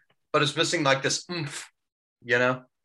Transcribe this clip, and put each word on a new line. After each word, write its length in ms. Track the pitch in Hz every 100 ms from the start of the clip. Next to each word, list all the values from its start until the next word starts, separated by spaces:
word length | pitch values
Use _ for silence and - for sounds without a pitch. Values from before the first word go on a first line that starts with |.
| _ _ _
but 100 | 151
it's 140 | 143 147
missing, 280 | 165 175
like, 180 | 143 135
this 220 | 127 - -
oomph, 380 | 175 143 - - _ _ _ _ _
you 160 | 120 120
know? 240 | 123 127 - _